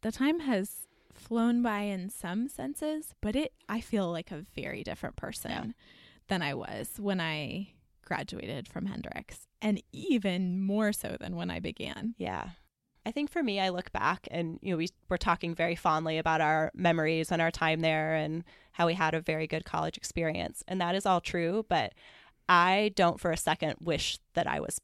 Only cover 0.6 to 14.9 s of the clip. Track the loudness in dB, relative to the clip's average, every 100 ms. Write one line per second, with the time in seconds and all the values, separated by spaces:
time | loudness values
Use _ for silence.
0.6 | 0 -6 -16 _ _ -20 -4 2 4 4
1.6 | 2 0 -2 -4 -6 -8 -4 -2 -2 -4
2.6 | -8 -4 -4 -4 -8 -6 -2 0 -2 _
3.6 | -6 -6 -2 0 0 -2 -6 -10 -10 -10
4.6 | -8 -8 -8 -8 -8 -8 -10 -8 -8 -6
5.6 | -6 -10 -18 -20 -20 -20 _ -2 -2 -4
6.6 | -6 -8 -8 -6 -2 0 0 -2 -4 -6
7.6 | -8 _ _ _ -6 -6 -4 -8 -8 -8
8.6 | -8 -6 -6 -6 -8 -10 -12 -18 -20 _
9.6 | -2 -2 -4 -10 0 2 2 0 0 0
10.6 | 0 2 2 0 -6 -8 -6 -6 -4 -4
11.6 | -6 -6 -8 -6 -6 -4 -4 -4 -6 -12
12.6 | _ _ _ _ -8 -4 -2 0 0 2
13.6 | 0 0 -4 0 2 0 -4 -2 -2 -4
14.6 | -2 0 -2